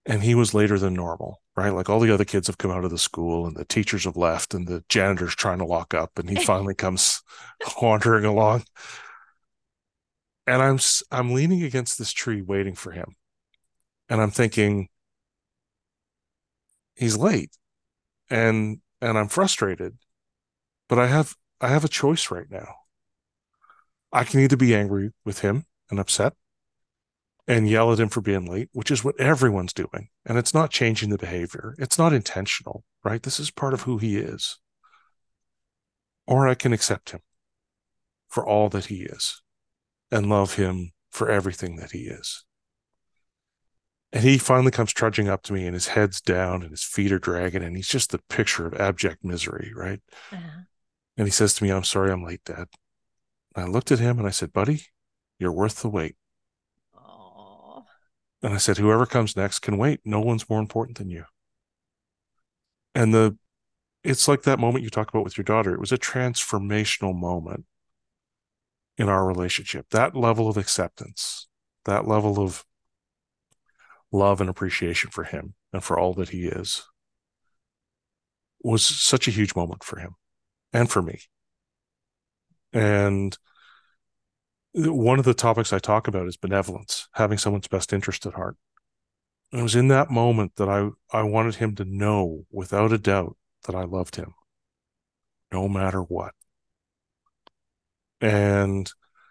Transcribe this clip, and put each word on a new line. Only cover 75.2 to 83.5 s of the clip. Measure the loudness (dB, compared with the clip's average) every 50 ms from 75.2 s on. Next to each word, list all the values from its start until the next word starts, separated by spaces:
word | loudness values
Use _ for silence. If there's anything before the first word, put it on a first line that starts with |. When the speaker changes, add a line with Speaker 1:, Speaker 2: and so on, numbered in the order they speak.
| -10
Speaker 1:
him | -8 -10 -10 -12 -12 -18 _ _ _
and | -10 -8
for | -4 -2 0 0
all | 0 0 0
that | -2 -6 -6
he | -6 -6 -6
is | -6 -6 -6 -6 -6 -8 -8 -8 _ _ _ _ _ _ _ _ _ _ _ _ _ _ _ _ _ _ _ _ _ _ _ _ _ _ _ _ _ _ _ _ _ _ _
was | -2 0 2 2 2
such | 2 0 2 2 2 2 2 2 0
a |
huge | 0 0 0 0 0
moment | -4 -4 -4 -6 -12 -12
for | -14 -14 -12
him | -14 -14 -16 _ _ _ _ _ _ _ _ _ _ _
and | 0 2 2 2
for | 2 0
me. | -2 -2 -8 -14 -18 _ _ _ _ _ _ _ _ _ _ _ _ _ _ _ _ _ _ _ _ _ _ _ _ _ _ _ _ _
And | -2 0 2 2 4 2 2 2 0 -2 -2 -4 -8 -10 _ _